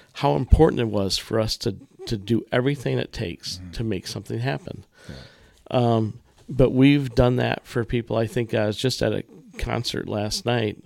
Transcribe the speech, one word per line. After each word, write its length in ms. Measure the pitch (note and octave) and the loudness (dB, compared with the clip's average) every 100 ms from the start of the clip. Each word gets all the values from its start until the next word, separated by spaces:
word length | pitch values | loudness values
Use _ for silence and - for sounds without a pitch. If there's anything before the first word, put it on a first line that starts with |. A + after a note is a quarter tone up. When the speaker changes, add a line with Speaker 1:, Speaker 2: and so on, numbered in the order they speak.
| _ | _
Speaker 1:
how 220 | - C#3+ D3 | -2 0 2
important 440 | B2+ - D#3 - | 4 6 6 4
it 80 | A2+ | 0
was 280 | G#2 G2 - | 0 0 -2
for 240 | - A2+ | -2 0
us 160 | A2 - | 0 -2
to, 200 | B2+ F#2+ - - F#4+ | -4 -6 -12 -16 -8
to 120 | A2 | -6
do 260 | G2 A2+ - | 0 -2 0
everything 460 | B2 B2+ C#3+ - C3 | 0 0 -2 -2 -4
it 140 | - | -4
takes 420 | - G2 D#2 - F2+ | -6 -8 -8 -12 -12
Speaker 2:
Mm-hmm. 140 | F2+ | -10
Speaker 1:
to 120 | E2 | -6
make 220 | A2+ F#2+ - | -4 -4 -6
something 340 | G#2+ G2 A2+ | -12 -8 -6
happen. 440 | B2+ C#3+ - - - _ - | -4 -6 -8 -16 -18 _ -18
Speaker 2:
Yeah. 60 | C2+ B1+ - - _ - | -16 -18 -20 -20 _ -4
Speaker 1:
Um, 500 | B2+ A#2+ A2+ A2 - _ _ - | 0 2 2 0 -4 _ _ -6
but 220 | B2+ B2+ | 2 4
we've 440 | B2+ C#3 C#3+ C3 | 6 6 6 2
done 220 | A#2 B2 B2 | 2 2 4
that 300 | A#2+ - - | 0 -4 -4
for 180 | B2 | -4
people. 320 | A2+ A#2+ A2+ A2+ | -2 -2 -2 -2
I 100 | A2+ | -2
think 280 | B2 A#2 | -2 -2
I 120 | A2+ G#2+ | 0 0
was 100 | G#2+ | 0
just 240 | C3 A#2+ | -2 0
at 100 | A2+ | -2
a 100 | G2+ - - - - | -2 -8 -20 -16 -8
concert 500 | A#2+ A#2 A#2+ - - | -4 -2 -2 -4 -4
last 380 | G#2+ G#2 - A#2 | -4 -2 -2 0
night, 320 | A#2+ G#2+ - | 0 0 -4